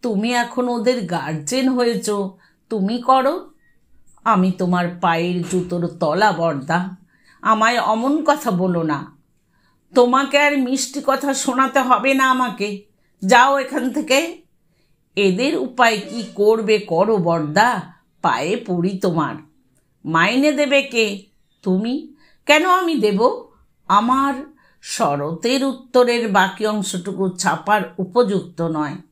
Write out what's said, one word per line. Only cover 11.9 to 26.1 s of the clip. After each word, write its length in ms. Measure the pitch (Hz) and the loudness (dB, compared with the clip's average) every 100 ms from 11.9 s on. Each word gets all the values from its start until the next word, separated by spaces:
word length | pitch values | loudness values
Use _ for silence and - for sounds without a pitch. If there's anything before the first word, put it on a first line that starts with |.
| 247 247 | 2 2
না 160 | 269 262 | 2 2
আমাকে, 540 | 254 247 - 202 202 - _ _ _ 190 | 2 -2 -2 -6 -6 -14 _ _ _ 4
যাও 340 | 247 262 277 | 6 6 4
এখান 300 | 269 269 247 | -2 -4 -4
থেকে। 520 | 247 302 269 339 - _ _ _ _ _ _ _ - | -4 2 2 0 -8 _ _ _ _ _ _ _ -2
এদের 420 | 196 185 262 311 | 0 2 0 -2
উপায় 400 | 254 247 240 214 - | -6 0 2 2 -6
কি 140 | 220 202 - | -10 -10 0
করবে 420 | 208 226 208 214 | 2 2 2 0
করো 400 | 202 165 202 220 | 0 0 2 2
বড়দা, 640 | 170 165 151 156 226 226 - - _ _ | 0 0 0 2 2 0 -8 -18 _ _
পায়ে 340 | 175 117 147 233 226 | -2 -2 -2 -4 -4
পড়ি 320 | 175 175 190 | -2 -2 -2
তোমার। 380 | 190 160 143 117 - _ _ _ _ _ - | -2 -2 -4 -6 -16 _ _ _ _ _ -2
মাইনে 460 | 165 180 247 294 | 0 2 2 2
দেবে 300 | 285 294 277 | 2 2 2
কে? 440 | 277 233 214 202 - _ _ _ | 2 0 -2 -2 -14 _ _ _
তুমি? 500 | - 185 220 269 - - _ _ - | -2 -2 0 -6 -8 -20 _ _ 0
কেন 200 | 294 359 | 2 4
আমি 300 | 359 349 311 | 2 2 0
দেব? 480 | 208 196 240 466 - _ _ _ _ | 0 2 0 0 -12 _ _ _ _
আমার" 460 | 196 233 262 277 262 294 _ _ _ | 2 4 0 0 -2 -10 _ _ _
শরতের 840 | - - 202 143 143 165 233 269 | -12 -2 0 0 -4 -4 -2 0
উত্তরের 680 | 269 262 - 254 247 | 0 -4 -2 2 4